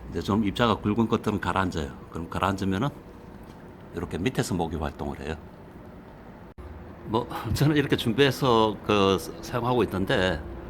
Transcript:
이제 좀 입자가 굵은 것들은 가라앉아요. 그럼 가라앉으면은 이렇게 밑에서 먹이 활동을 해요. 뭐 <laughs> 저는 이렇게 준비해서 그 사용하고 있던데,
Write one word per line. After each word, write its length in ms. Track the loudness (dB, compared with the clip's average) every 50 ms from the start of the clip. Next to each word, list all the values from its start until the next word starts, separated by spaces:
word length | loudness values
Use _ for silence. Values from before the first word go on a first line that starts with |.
| -12 -6
이제 100 | -6 -4
좀 240 | 0 2 2 2 2
입자가 300 | 0 2 2 2 2 2
굵은 320 | 2 2 0 2 2 2 2
것들은 320 | 0 0 0 0 -2 0
가라앉아요. 500 | -2 0 0 0 0 0 -2 -4 -4 -6 -8 -12 -16 -10
그럼 180 | -10 -8 -8 -6
가라앉으면은 600 | -2 0 0 0 0 0 0 0 0 0 0 -2 -4 -8 -14 -18 -18 -18 -18 -18 -18 -18 -18 -18 -18 -18 -18 -18 -18 -18 -18 -12 -8
이렇게 220 | -8 -6 -6 -4
밑에서 360 | -2 -2 -2 0 -2 -2 0 0
먹이 200 | -2 -2 -2 -2
활동을 420 | -4 -4 -4 -4 -6 -6 -6 -6 -6
해요. 140 | -8 -8 -8 -8 -10 -16 -18 -18 -20 -18 -18 -18 -18 -18 -18 -18 -18 -18 -18 -18 -18 -18 -18 -18 -20 -18 -16 -16 -14 -14 -14 -14 -14 -16 -16 -14 -6
뭐 200 | 0 0 0 0 -2 -6 -6
<laughs> 100 | -4 -2 0
저는 220 | 4 4 4 6
이렇게 220 | 4 4 4 0
준비해서 800 | 2 2 2 4 6 6 6 4 4 4 6 6 8 6 4 2 -2 0
그 320 | 2 4 6 6 6 6 4 0 -6 -10 -12
사용하고 420 | -10 -6 -4 -2 0 2 4 4 2
있던데, 560 | 2 2 -2 0 2 2 4 4 2 2 0 -4 -10 -10 -12 -10